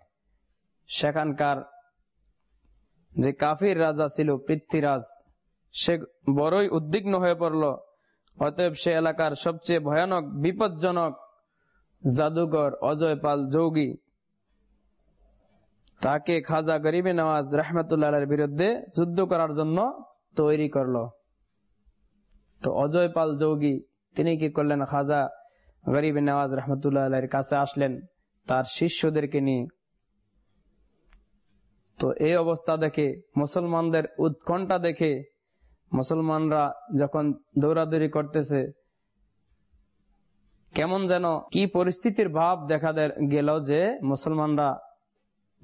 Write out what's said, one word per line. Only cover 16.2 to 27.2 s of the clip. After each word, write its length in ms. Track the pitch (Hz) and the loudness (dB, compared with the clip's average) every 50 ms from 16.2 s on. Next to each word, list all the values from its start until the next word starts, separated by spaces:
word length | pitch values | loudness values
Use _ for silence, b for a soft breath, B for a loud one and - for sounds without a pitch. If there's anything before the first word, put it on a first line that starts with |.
| 147 - 170 160 | 0 0 -2 -2
খাজা 380 | 135 - 160 156 160 156 160 151 | 0 0 -2 0 0 0 0 0
গরিবে 340 | 151 156 156 175 180 185 180 | 0 0 0 2 0 0 0
নওয়াজ 420 | 170 160 160 156 151 139 135 151 | 2 2 2 0 0 0 0 0
রহমতুল্লাহ 540 | 170 151 147 170 170 160 - 165 156 151 147 | 0 0 0 -2 -2 -2 0 0 2 2 2
আলাইহির 200 | 147 147 143 139 | 2 2 0 0
বিরুদ্ধে 540 | 147 143 151 143 143 151 175 208 233 - - - - 165 | 0 0 0 0 0 0 0 0 0 -2 -6 -4 -2 0
যুদ্ধ 220 | 170 175 170 180 | 0 0 2 0
করার 360 | 190 175 185 170 165 156 147 | 0 2 2 0 0 0 0
জন্য 480 | 147 156 156 160 180 214 254 320 - - - _ _ _ _ _ | -2 0 0 0 0 0 -2 -4 -6 -14 -20 _ _ _ _ _
তৈরি 320 | - 156 151 151 151 151 143 | 2 2 4 4 2 0 0
করল। 380 | - 139 131 127 127 120 117 117 - _ _ _ _ _ _ _ _ _ _ _ _ _ _ _ _ _ _ _ _ _ _ _ _ _ _ _ _ _ - | 0 0 0 0 -2 -2 -4 -6 -10 _ _ _ _ _ _ _ _ _ _ _ _ _ _ _ _ _ _ _ _ _ _ _ _ _ _ _ _ _ -4
তো 100 | 131 - | -2 0
অজয় 400 | - 139 147 151 175 175 175 175 | 0 0 2 2 2 2 2 2
পাল 260 | 165 160 156 147 143 | 0 0 0 0 0
যোগী 420 | 156 156 156 147 147 147 135 131 - _ _ _ _ _ - | 0 2 2 2 2 0 0 -2 -4 _ _ _ _ _ -4
তিনি 200 | - 156 165 165 | -2 0 0 0
কি 140 | 156 156 151 | 0 0 -2
করলেন? 340 | 147 - 147 147 147 143 139 | 0 0 0 0 0 0 -2
খাজা 440 | 127 147 143 143 139 147 143 135 - - b b b b b b b b b - | -2 -2 0 0 2 2 0 0 -2 -4 b b b b b b b b b -4
গরিবে 340 | - 123 143 151 156 147 147 | -2 0 2 2 0 0 2
নওয়াজ 320 | 143 143 139 143 143 135 135 | 2 2 2 2 0 0 -2
রহমতুল্লাহ 520 | 131 127 135 135 135 143 147 139 139 135 | -4 -2 -2 -2 -2 0 0 2 2 2
আলাইহির 240 | 135 131 131 | 0 0 0